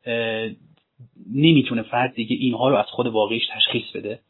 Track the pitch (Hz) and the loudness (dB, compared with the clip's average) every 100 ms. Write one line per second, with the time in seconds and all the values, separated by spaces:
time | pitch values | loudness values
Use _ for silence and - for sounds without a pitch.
0 | 120 117 113 110 113 107 _ _ _ _ | -4 -4 -4 -4 -6 -10 _ _ _ _
1 | 123 _ - 131 160 151 123 113 - 120 | -20 _ -6 4 6 6 4 -4 -2 -2
2 | 127 117 110 120 127 117 131 127 107 - | -2 -4 -4 0 0 2 2 2 0 -2
3 | 123 110 104 113 - - - 90 - - | -2 0 0 -2 -4 -2 -2 -2 -6 -10
4 | 101 113 | -10 -12